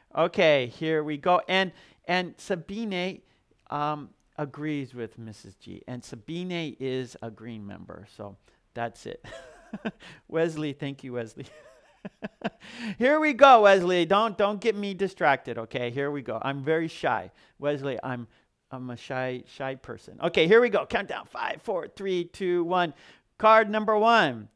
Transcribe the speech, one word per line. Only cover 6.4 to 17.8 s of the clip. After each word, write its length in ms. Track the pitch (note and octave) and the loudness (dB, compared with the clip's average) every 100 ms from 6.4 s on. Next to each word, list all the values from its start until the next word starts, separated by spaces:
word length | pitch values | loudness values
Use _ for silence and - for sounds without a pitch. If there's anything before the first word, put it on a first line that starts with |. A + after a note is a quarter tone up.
| F3+ F3 D#3 - | -6 -6 -8 -8
is 360 | C3 C3 B2 - | -6 -6 -8 -12
a 80 | A2+ | -14
green 360 | G#2+ A#2 A2 G2+ | -14 -14 -14 -14
member, 420 | F2+ F2+ E2+ G2 - | -14 -16 -18 -18 -16
so 220 | G2+ G2 _ _ _ | -16 -16 _ _ _
that's 320 | A#2+ A#2 - A2 | -8 -8 -8 -14
it. 180 | - - - - - - - | -14 -14 -18 -18 -20 -18 -10
<laughs> 500 | A3 - - - - | -10 -10 -20 -20 -6
Wesley, 460 | D#3+ E3 D3+ D3+ | -2 -2 -2 -8
thank 300 | C#3+ C#3 C#3 | -6 -10 -10
you, 100 | C3+ | -10
Wesley. 320 | A#2+ A2 - - - - - _ _ G3+ _ | -10 -10 -12 -18 -20 -20 -20 _ _ -20 _
<laughs> 800 | G#3 _ A3 _ - A#3+ A#3 F#3 | -16 _ -10 _ -20 -12 -10 0
Here 220 | B3 D#4 | 2 4
we 140 | D4+ | 2
go, 300 | A#3 C#4 A#3 | 8 10 10
Wesley. 420 | G3+ G3 F3+ F3+ E3 | 10 6 4 2 2
Don't, 320 | G3 A3+ F#3 | 2 2 0
don't 240 | G3+ G#3 | 0 0
get 140 | A#3 G#3 | -2 -2
me 180 | G3+ | -4
distracted, 640 | F#3 F#3+ - D#3 C3+ - A2+ | -4 -6 0 2 2 -2 -10
okay? 340 | A2+ C3 A#2+ | -8 -6 -6
Here 180 | C3 C#3+ | -4 -4
we 120 | C#3+ | -6
go. 180 | B2 A2+ | -6 -6
I'm 220 | C3+ C#3 | -6 -4
very 240 | C3+ D#3+ D#3+ | -2 0 -2
shy. 440 | - D3 A2 F#2 _ _ - | -4 -2 -2 -4 _ _ -8
Wesley, 400 | C#3+ C#3+ | -4 -4